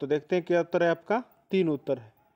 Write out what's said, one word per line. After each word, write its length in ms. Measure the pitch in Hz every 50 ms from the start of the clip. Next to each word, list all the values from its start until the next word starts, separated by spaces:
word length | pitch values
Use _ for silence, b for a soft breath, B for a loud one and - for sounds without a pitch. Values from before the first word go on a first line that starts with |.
तो 60 | 143
देखते 300 | 135 147 151 143 - 180
हैं 80 | 180 170
क्या 160 | - 175 170
उत्तर 220 | 165 170 - 175 170
है 80 | 170
आपका, 320 | 165 - - - 208 240 240 - _ _ _ _
तीन 180 | 202 190 180 160
उत्तर 300 | 147 135 - - 135 131
है। 140 | 113 107 - _ _ _ _